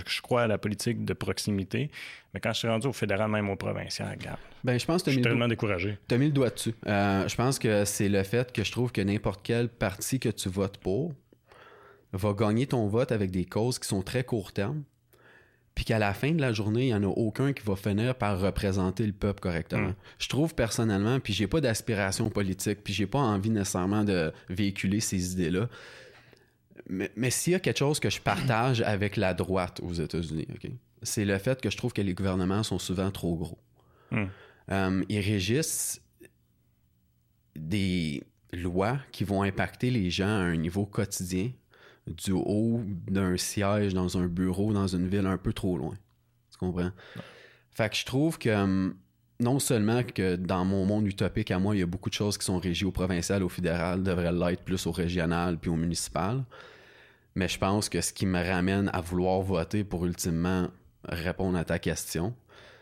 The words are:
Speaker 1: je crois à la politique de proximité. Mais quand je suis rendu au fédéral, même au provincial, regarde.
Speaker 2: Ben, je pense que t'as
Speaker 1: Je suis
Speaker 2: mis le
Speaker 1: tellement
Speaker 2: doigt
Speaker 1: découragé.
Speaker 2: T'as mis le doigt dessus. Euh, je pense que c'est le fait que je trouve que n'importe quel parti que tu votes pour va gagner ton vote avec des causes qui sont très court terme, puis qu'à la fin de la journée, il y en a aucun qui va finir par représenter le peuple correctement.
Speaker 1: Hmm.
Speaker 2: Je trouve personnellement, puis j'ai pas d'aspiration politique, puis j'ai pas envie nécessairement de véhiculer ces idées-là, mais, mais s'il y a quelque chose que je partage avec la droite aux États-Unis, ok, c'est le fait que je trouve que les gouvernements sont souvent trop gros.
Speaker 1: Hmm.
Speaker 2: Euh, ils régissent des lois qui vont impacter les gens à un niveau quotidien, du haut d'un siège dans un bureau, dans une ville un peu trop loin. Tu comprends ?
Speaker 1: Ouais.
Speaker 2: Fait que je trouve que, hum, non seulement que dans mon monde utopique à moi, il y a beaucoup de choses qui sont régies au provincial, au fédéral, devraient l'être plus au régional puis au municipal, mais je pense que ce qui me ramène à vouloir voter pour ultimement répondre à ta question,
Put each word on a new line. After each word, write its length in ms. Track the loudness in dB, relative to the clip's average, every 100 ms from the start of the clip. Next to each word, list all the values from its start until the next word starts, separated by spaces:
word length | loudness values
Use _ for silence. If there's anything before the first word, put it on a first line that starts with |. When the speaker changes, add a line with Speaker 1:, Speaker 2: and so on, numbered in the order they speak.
| -4
Speaker 1:
je 140 | -6
crois 220 | 0 2
à 40 | 4
la 120 | 2
politique 440 | -2 -2 -2 -2 -2
de 80 |
proximité. 760 | -4 -4 -2 -2 -2 -2 -4 -4 -8 -16 -16 -14
Mais 60 | -4
quand 120 | -2
je 60 | 0
suis 100 | 0
rendu 180 | 0 0
au 40 |
fédéral, 380 | -2 0 2 2
même 180 | 2 0
au 80 | -2
provincial, 540 | -4 -4 -6 -6 -6 -8
regarde. 180 | -8 -10 -14 -4
Speaker 2:
Ben, 160 | 0 0
je 60 |
pense 160 | 2 2
que 60 | 2
t'as 40 |
Speaker 1:
Je 20 |
suis 60 | 2
Speaker 2:
mis 40 |
le 60 | 4
Speaker 1:
tellement 160 | 4 2
Speaker 2:
doigt 20 |
Speaker 1:
découragé. 500 | 2 0 0 -2 -6 0
Speaker 2:
T'as 120 | 4
mis 80 | 4
le 60 |
doigt 180 | 4 2
dessus. 240 | 0 -4 -4 0
Euh, 400 | 2 4 4 2
je 80 |
pense 240 | 2 0 2
que 280 | 2 2 2
c'est 240 | 2 2
le 120 | 2
fait 300 | 2 0 0
que 100 | -2
je 80 | -2
trouve 220 | 0 0
que 80 | 0
n'importe 400 | 0 0 -2 -4
quel 280 | 0 0 0
parti 500 | 0 -2 -2 -2 0
que 80 | 0
tu 220 | -2 -2
votes 260 | 0 -2 -2
pour 380 | -2 0 -2 -6 _ -20 _ -20 -20 -20 -20 -20 _
va 220 | -2 0
gagner 320 | 2 2 2 2
ton 200 | 0 2
vote 260 | 2 2
avec 180 | 0 0
des 160 | 0 -2
causes 320 | 0 0 -2
qui 100 | -2
sont 140 | -2
très 220 | -2 -4
court 280 | -2 -2 -2
terme, 300 | -4 -4 -4 -8 _ _ _ -20 -20 -20 _ _ -4
puis 80 |
qu'à 140 | 0 2
la 120 | 2
fin 200 | 2 2
de 80 | 2
la 120 | 2
journée, 340 | 2 0 2 2
il 20 |
y 60 |
en 80 | 2
a 20 | 2
aucun 460 | 2 0 0 0
qui 120 | 0
va 100 | -2
finir 400 | -2 0 0 0 0
par 220 | 0 2
représenter 640 | 0 2 0 2 0 0 -2
le 60 |
peuple 280 | 0 -2 -2
correctement. 500 | -2 -2 -2 -2 -2
Speaker 1:
Hmm. 40 | -4 -12 -10
Speaker 2:
Je 100 | -4
trouve 260 | 0 0
personnellement, 640 | 2 0 2 2 4 2 0
puis 120 | 0
j'ai 140 | 0 2
pas 140 | 2
d'aspiration 680 | 2 0 0 0 2 0 0
politique, 540 | 0 0 0 -2 -2
puis 80 | -2
j'ai 140 | -2 0
pas 140 | 2
envie 300 | 2 2 2
nécessairement 540 | 0 0 0 2 2
de 280 | 2 2 0 -4 -6
véhiculer 500 | -2 0 0 0 0
ces 320 | 2 0 0
idées-là, 360 | 0 0 0 -2 -6 -18 -20 -20 -20 -20 -20 _ _ _ -20 -8
mais, 220 | -4 -4 -2
mais 140 | 0
s'il 220 | 0 2
y 20 | 2
a 40 |
quelque 180 | 2 2
chose 200 | 2 2
que 120 | 0
je 100 | 0
partage 600 | 0 2 2 2 2 2
avec 340 | 2 0 0 2
la 160 | 2
droite 480 | 2 0 0 -2 -4
aux 100 | -6
États-Unis, 540 | -4 -2 -4 -4 -6 -6
ok, 180 | -10 -12 -14 -16 _
c'est 220 | -4 0
le 140 | 2 2
fait 240 | 0 0
que 80 | -2
je 60 | -2
trouve 140 | -2
que 80 | 0
les 100 | -2
gouvernements 500 | 0 0 2 2 0
sont 160 | 0 -2
souvent 300 | -2 -2 -2
trop 240 | -2 -2 -2
gros. 220 | -4 -10 _ _ _ _ _
Speaker 1:
Hmm. 140 | -4 -4 -8 -20 -18 -4
Speaker 2:
Euh, 300 | 0 2 0 0
ils 120 | 0
régissent 800 | 0 0 2 0 0 -2 -4 -6 _ _ -20 _ _ _ _ _ _ _ _ _ _ _ _ -12
des 640 | -2 0 2 2 0 -4 -8 _ _
lois 460 | -6 -2 0 0 0 -6
qui 120 | -6
vont 180 | 0 2
impacter 480 | 2 0 -2 -2 0
les 200 | 2 2
gens 160 | 0 0
à 160 | 2
un 140 | 0 0
niveau 280 | 0 -2 -2
quotidien, 640 | -2 -2 -4 -2 -2 -2 -6 _ -20 -20 -16 -12
du 260 | -6 -2
haut 480 | 0 2 2 2 0 -2 -6 -2
d'un 280 | 0 2 2
siège 580 | -2 0 2 2 2
dans 240 | 0 0 0
un 80 | 0
bureau, 460 | 0 0 2 0
dans 140 | 2 0
une 180 | 0 0
ville 200 | 0 0
un 100 | 0
peu 160 | -2
trop 240 | -2 -2 -2
loin. 160 | -4 -8 -16 _ _ _ _
Tu 80 | -6
comprends ? 260 | -4 0
Speaker 1:
Ouais. 380 | -2 -4 -14 -18 -18 -20 -20 -20 _
Speaker 2:
Fait 180 | -2 -2
que 60 | -2
je 80 |
trouve 340 | -2 0 0 0
que, 120 | 0
hum, 460 | 2 2 2 0 -4 -14 _ _ -2
non 200 | 0 2
seulement 420 | 2 2 4 2
que 320 | 0 0 0
dans 300 | 0 0 2
mon 200 | 2 2 2
monde 200 | 2 0
utopique 440 | 0 -2 0 0
à 80 | 0
moi, 180 | 2 2
il 40 |
y 20 |
a 40 | 0
beaucoup 220 | -2 -4
de 60 |
choses 220 | -2 0 0
qui 80 |
sont 140 | -2 0
régies 260 | 0 0
au 60 | 0
provincial, 520 | 0 0 0 0 0
au 60 | 0
fédéral, 540 | 0 0 0 0 0
devraient 300 | 0 2 2
l'être 300 | 2 2 0
plus 220 | -2 -2 -2
au 60 |
régional 640 | -2 0 0 0 2 0 -2
puis 120 | 0
au 60 | 0
municipal, 640 | 0 -2 -4 -2 -2 -2 -6 -12 -20 -20 -20 -20 -20 _ _ -2
mais 100 | -2
je 100 | 0
pense 300 | 2 2 0
que 120 | -2
ce 120 | -2
qui 140 | -2 0
me 160 | 0
ramène 480 | 0 0 2 2 0
à 80 | -2
vouloir 400 | -2 0 2 2
voter 440 | 2 0 0 -2
pour 200 | -2 -2
ultimement 640 | -2 -2 -2 0 2 0 -2 -6 -20 _
répondre 520 | -10 -6 -4 -2 0 0
à 60 |
ta 140 | 0 -2
question, 560 | -2 -4 -4 -4 -4 -6 _ -20 -20 -20